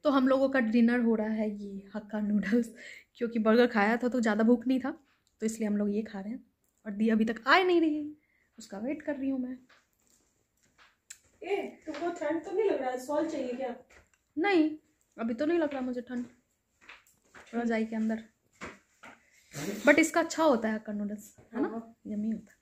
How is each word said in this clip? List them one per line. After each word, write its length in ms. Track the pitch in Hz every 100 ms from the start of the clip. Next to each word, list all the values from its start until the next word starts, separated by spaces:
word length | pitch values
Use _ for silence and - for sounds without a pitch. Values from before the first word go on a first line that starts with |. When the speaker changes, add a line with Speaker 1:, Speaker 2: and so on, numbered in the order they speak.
Speaker 1:
तो 60 | 302
हम 180 | 277 262
लोगों 220 | 269 269
का 100 | 269
डिनर 400 | 226 233 233 247
हो 160 | 233 220
रहा 120 | 214
है 220 | 220 214
ये 380 | 208 202 196 - 214
हक्का 240 | 208 214
नूडल्स, 500 | 208 208 190 240 233 - - - _ -
क्योंकि 240 | 240 233
बर्गर 280 | 220 226 240
खाया 300 | 226 202 233
था 100 | 247
तो 120 | 247
ज़्यादा 220 | 226 214
भूख 240 | 226 240 247
नहीं 120 | 262
था, 120 | 262 320 _ _ _ _
तो 40 | 220
इसलिए 220 | 220 214
हम 100 | 208
लोग 180 | 208 202
ये 60 |
खा 180 | 220 196
रहे 140 | 196
हैं। 100 | 254 - _ _ _ 214
और 60 |
दी 180 | 202 226
अभी 160 | 220 226
तक 180 | 226 262
आ 100 | 339
नहीं 240 | 370 349
रही, 360 | 320 302 294 302 _ _ _ -
उसका 200 | - 196
wait 240 | 233 302
कर 140 | - 277
रही 140 | 269
हूँ 100 | 269
मैं। 180 | 247 254 _ _ _ _ _ _ _ _ _ _ _ _ _ _ _ - _ _
Speaker 2:
ए, 120 | 339 392 254 - -
तुमको 240 | 285 339
ठंड 340 | 339 294 330 392
तो 60 |
नहीं 180 | 359 403
लग 120 | 277
रहा 80 | 254
है? 160 | 254 -
शॉल 240 | 294 320
चाहिए 240 | 294 247
क्या? 220 | 247 269 247 - - _ _ _ -
Speaker 1:
नहीं, 320 | 392 370 311 311 _ _ _ -
अभी 160 | 233
तो 120 | 240 302
नहीं 140 | 339
लग 120 | 294
रहा 100 | 277
मुझे 200 | 254 247
ठंड 240 | 240 247 240 _ _ _ _ _ - - _ _ _ - - 233
रजाई 300 | 240 226 220
के 100 | 226
अंदर। 280 | 220 220 - _ _ _ - - _ _ - - _ _ _ 143 202 208 269
But 140 | 302
इसका 200 | 320 339
अच्छा 240 | 330 -
होता 240 | 320 233 220
है 80 | 220
हक्का 180 | 220
नूडल्स, 420 | 208 202 208 - - _
है 80 | 226
ना? 60 | 320
Speaker 2:
हाँ। 280 | 226 233 - 208
Speaker 1:
Yummy 240 | 208 220
होता 220 | 220 -
है। 40 | _